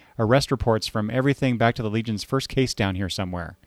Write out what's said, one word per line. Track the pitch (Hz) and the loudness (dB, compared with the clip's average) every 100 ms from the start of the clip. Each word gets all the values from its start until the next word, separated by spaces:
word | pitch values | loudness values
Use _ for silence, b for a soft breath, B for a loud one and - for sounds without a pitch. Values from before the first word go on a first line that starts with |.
| b b | b b
arrest | 110 135 - | 2 4 2
reports | 131 120 110 - | 0 2 2 0
from | 113 107 | -4 -2
everything | 127 135 135 131 117 | 0 2 2 0 2
back | 117 120 | 2 2
to | |
the | 110 | -2
Legion's | 110 113 104 | -2 -2 -4
first | - 131 - | -2 -2 -2
case | - 131 | 0 0
down | - 98 92 | 0 -2 0
here | 95 | -4
somewhere." | - 92 87 82 - | -4 -4 -6 -8 -12